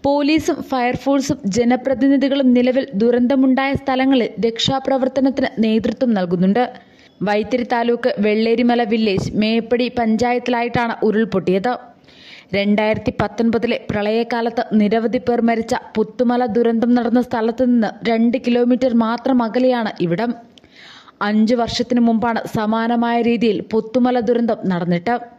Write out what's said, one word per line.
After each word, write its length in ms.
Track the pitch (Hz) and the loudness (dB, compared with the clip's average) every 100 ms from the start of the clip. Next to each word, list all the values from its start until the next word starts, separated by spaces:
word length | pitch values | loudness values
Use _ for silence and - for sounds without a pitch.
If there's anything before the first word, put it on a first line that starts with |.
പോലീസും 600 | 277 285 285 311 311 294 | 0 0 2 0 0 -4
ഫയർഫോഴ്സും 760 | 269 262 247 254 269 277 262 294 - | -4 -2 -2 -2 0 0 0 -4 -2
ജനപ്രതിനിധികളും 1080 | 185 233 247 262 254 277 277 269 277 254 | 0 0 0 -2 0 2 2 2 2 4
നിലവിൽ 340 | 247 247 254 254 | 4 2 0 -2
ദുരന്തമുണ്ടായ 800 | 196 233 240 240 269 262 254 269 | 0 2 2 2 2 2 2 0
സ്ഥലങ്ങളിൽ 540 | 269 - 262 262 269 214 - 226 | -2 -2 0 2 2 0 -2 -4
രക്ഷാപ്രവർത്തനത്തിന് 1000 | 226 - 269 269 269 262 269 269 - 262 - | -2 -2 -2 0 0 0 0 0 0 -4 0
നേതൃത്വം 560 | 220 220 220 226 254 | 0 2 -2 -2 0
നൽകുന്നുണ്ട്. 800 | 208 180 180 185 220 254 - - - - _ | 0 0 0 2 2 -2 -6 -20 -20 -20 _
വൈത്തിരി 440 | 185 208 214 247 240 | -2 -2 0 -4 -2
താലൂക്ക് 420 | 240 240 233 247 - | -2 -2 -2 -2 0
വെള്ളേരിമല 640 | 208 214 226 226 240 240 | 0 0 0 2 2 2
village 500 | 233 226 220 190 - | 0 0 0 -2 -2
മേപ്പടി 580 | - 214 226 226 247 247 240 | -2 0 -2 -2 -2 -2 -2
പഞ്ചായത്തിലായിട്ടാണ് 1000 | 220 220 240 247 240 240 240 247 233 - | 0 0 0 -2 -2 -2 -2 -2 -4 -2
ഉരുൾപൊട്ടിയത്. 720 | 220 208 226 196 175 190 240 247 - - _ - - - - | 0 0 0 -2 0 -2 -2 -6 -10 -20 _ -20 -20 -20 -6
രണ്ടായിരത്തി 580 | 196 202 208 214 214 214 - | -2 0 2 0 0 -4 -2
പത്തൊൻപതിലെ 680 | 208 - 233 226 233 226 - | -4 0 0 0 -2 -4 -4
പ്രളയകാലത്ത് 760 | 208 208 220 233 240 233 233 - | -4 -2 -2 -2 -2 -2 -4 0
നിരവധി 460 | 214 208 226 220 247 | 2 2 2 0 -2
പേർ 220 | 247 233 | 0 0
മരിച്ച 340 | 226 226 226 233 - - | 0 0 -2 -6 -4 -4
പുത്തുമല 500 | 214 - 240 240 247 | -4 0 2 2 0
ദുരന്തം 480 | 214 233 233 240 | 2 2 2 2
നടന്ന 280 | 240 240 240 | 2 4 2
സ്ഥലത്ത് 420 | 240 240 220 233 | 2 -2 -2 0
നിന്ന് 460 | 254 240 208 - - | 2 2 0 -2 -2
രണ്ട് 280 | 226 233 254 | 2 2 2
kilometer 560 | 240 240 240 254 262 | 0 2 2 2 2
മാത്രം 480 | 233 220 240 269 254 | 2 0 -2 0 0
അകലെയാണ് 500 | 226 247 254 247 214 - | 0 2 2 2 -2 -4
ഇവിടം. 340 | 175 170 240 240 - - - - - - - _ | -2 -2 -4 -6 -14 -20 -20 -20 -20 -20 -20 _
അഞ്ചു 320 | 208 214 220 | -2 2 2
വർഷത്തിനു 460 | 240 226 - 240 240 | 2 0 -4 -2 2
മുമ്പാണ് 400 | 233 226 233 226 - 240 | 2 2 0 -4 -4 -4
സമാനമായ 680 | 214 226 226 240 233 240 | -2 -2 0 0 0 0
രീതിയിൽ 420 | 233 233 226 202 - | 0 0 0 -2 -2
പുത്തുമല 480 | 220 220 254 247 247 | -4 -2 0 2 0
ദുരന്തം 360 | 226 233 233 220 190 | 0 0 0 -2 -2
നടന്നിട്ട്. 520 | 175 175 175 180 240 - | -2 -2 -2 -2 -4 -6